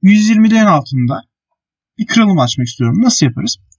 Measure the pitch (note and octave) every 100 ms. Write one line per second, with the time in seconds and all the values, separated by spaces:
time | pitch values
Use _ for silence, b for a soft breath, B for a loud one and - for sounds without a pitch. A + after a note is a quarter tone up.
0 | F#3+ G#3+ G#3+ A3 A3 A3 G#3+ A#2+ - C3+
1 | A#2+ F#3+ - _ _ _ _ _ _ -
2 | - A#3 G#3+ F3+ B2 - B2 - A#2+ D#3
3 | B3 - C#3 A#2 G#3 - _